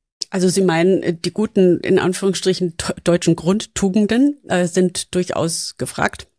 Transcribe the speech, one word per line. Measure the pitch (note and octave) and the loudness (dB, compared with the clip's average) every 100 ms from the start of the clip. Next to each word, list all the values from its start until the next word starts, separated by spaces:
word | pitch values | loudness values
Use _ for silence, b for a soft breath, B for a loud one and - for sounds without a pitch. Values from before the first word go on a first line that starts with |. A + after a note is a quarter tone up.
| _ _ - | _ _ -8
Also | F#3+ F#3 | -2 0
Sie | F3+ | 2
meinen, | F#3 E3 F3 F#3+ | 2 2 2 2
äh, | - | 0
die | E3 F3 | -4 -6
guten, | - A3 - F#3 E3+ | -4 -2 2 4 4
in | - F#3 | 2 2
Anführungsstrichen, | E3 F#3 G3 F3+ F#3 F#3 F3+ E3 | 2 0 -2 0 -2 -2 -2 -6
to-, | - - | -8 -4
deutschen | - F3 F3 E3 | 0 2 2 0
Grundtugenden, | D#3+ G3+ - - G3 G3 G3+ A#3 C#4+ C#4+ - | 0 -2 -4 -4 0 0 2 2 2 0 -4
äh, | F3+ F3+ | -2 0
sind | F3+ F#3 - - | 2 0 -2 -4
durchaus | F3+ F3+ - D#3+ E3 - - | -4 -2 -2 -4 -4 -8 -8
gefragt? | C3+ - - - - | -8 -4 -4 -4 -16